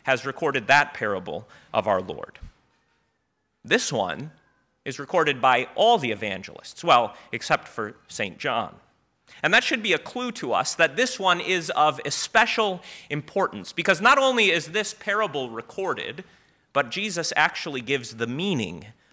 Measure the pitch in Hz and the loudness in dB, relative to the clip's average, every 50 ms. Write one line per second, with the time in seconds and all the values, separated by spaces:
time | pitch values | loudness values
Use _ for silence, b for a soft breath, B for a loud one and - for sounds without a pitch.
0 | - 135 131 120 - 135 131 - 170 143 135 131 101 127 139 143 143 - - - | 0 0 0 0 0 -4 -6 -2 -2 0 0 0 4 6 6 6 6 4 -2 -4
1 | 113 107 98 92 90 85 76 95 110 B B B B B - 110 95 107 98 95 | -4 -2 -2 -4 -6 -8 -8 -10 -10 B B B B B -2 0 2 2 2 2
2 | 95 95 76 - - - - - - - - _ _ _ _ _ _ _ _ _ | 0 -4 -8 -10 -10 -12 -12 -16 -20 -20 -20 _ _ _ _ _ _ _ _ _
3 | _ _ _ _ _ _ _ _ _ _ _ _ - - 202 - - - 143 110 | _ _ _ _ _ _ _ _ _ _ _ _ -2 0 0 0 0 0 -2 -2
4 | 95 87 76 85 143 156 - _ _ _ _ _ _ _ _ _ - 135 127 - | -2 -2 -4 -6 -10 -12 -16 _ _ _ _ _ _ _ _ _ -12 -12 -10 -10
5 | 139 - - 175 151 147 139 123 127 131 123 123 123 - - - 208 233 240 185 | -8 -2 0 2 2 2 2 2 4 4 4 4 2 -2 0 2 4 4 4 4
6 | 131 113 107 107 110 101 98 95 95 - - - - - - - - 170 131 120 | 2 -2 -4 -4 -4 -6 -6 -8 -10 -14 -16 -18 -18 -18 -16 -4 2 6 6 6
7 | 113 104 B B B B - 117 - - 156 - - - - 117 107 104 - _ | 6 2 B B B B -10 -8 -2 -2 -2 -2 -2 -6 -8 -8 -8 -8 -10 _
8 | _ - - - 110 92 80 - - 139 117 117 98 - - - _ _ _ _ | _ -12 -8 -6 -6 -6 -6 -6 -4 -2 -2 -2 -4 -6 -10 -18 _ _ _ _
9 | _ _ _ _ _ B B B - 160 202 247 247 - 285 226 214 202 170 147 | _ _ _ _ _ B B B 0 2 4 4 4 2 -2 -2 0 0 0 0
10 | - - - 247 254 240 - - - 123 104 90 156 - - - 165 156 165 196 | -2 -6 -8 -6 -6 -6 -6 -6 -2 0 0 0 0 0 2 2 2 2 2 0
11 | 254 240 - - 190 185 175 175 - 175 185 175 160 160 - - 151 151 139 - | -2 -2 -2 0 2 2 2 2 2 0 -2 -2 -2 0 2 4 4 4 2 0
12 | - 143 - - - - - 220 233 226 - 226 214 202 185 175 B B B B | -4 -4 -4 -4 -4 2 4 4 4 4 2 0 0 0 -2 -6 B B B B
13 | B - 143 147 - - - 196 175 - - 101 90 - - - 165 202 180 156 | B -8 -6 -6 -6 -4 -2 0 0 0 -2 -6 -10 -8 -6 0 2 2 2 4
14 | 208 247 285 277 269 262 254 233 214 185 165 165 156 156 170 214 202 - - - | 4 6 6 6 4 4 4 4 4 4 2 2 -2 -2 -4 -4 -4 -4 -8 -8
15 | - 208 202 220 214 180 139 139 127 117 113 113 - - - 196 190 175 135 - | -6 -4 -2 0 -2 -2 -2 -4 -6 -6 -8 -10 -12 -10 -8 -6 -4 -4 -4 -4
16 | - 92 131 175 185 b b b b b b b b b - 143 135 117 - 190 | -6 -8 -10 -12 -16 b b b b b b b b b 0 0 0 0 -4 -6
17 | 208 214 165 170 160 - - 147 156 170 - - - 165 139 127 113 123 139 135 | -6 -4 -4 -4 -4 -2 2 2 2 2 0 -4 -8 -6 -6 -6 -4 -2 -4 -4
18 | 120 - 113 113 117 117 127 151 185 202 175 123 104 80 87 82 - 110 b b | -4 -8 -8 -6 -4 -4 -4 -4 -2 -2 -2 -2 -2 -4 -8 -12 -16 -18 b b
19 | b b | b b